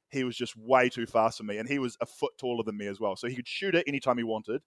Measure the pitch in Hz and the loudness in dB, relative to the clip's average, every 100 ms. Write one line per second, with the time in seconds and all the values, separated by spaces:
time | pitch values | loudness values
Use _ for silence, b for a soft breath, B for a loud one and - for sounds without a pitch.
0 | _ 139 127 117 120 - 110 131 127 123 | _ -4 -4 -4 -8 -8 4 6 6 2
1 | 117 117 110 - 107 104 117 143 127 - | 0 4 4 2 -6 -6 -2 -2 -2 -4
2 | 117 - 220 - 127 120 110 104 101 101 | -8 -4 -6 -4 -4 -2 -2 -4 -6 -2
3 | 107 95 117 127 120 - 196 170 160 139 | -2 -2 -4 -6 -8 -4 2 2 2 0
4 | 139 120 113 110 107 117 | 0 0 0 -4 -4 -6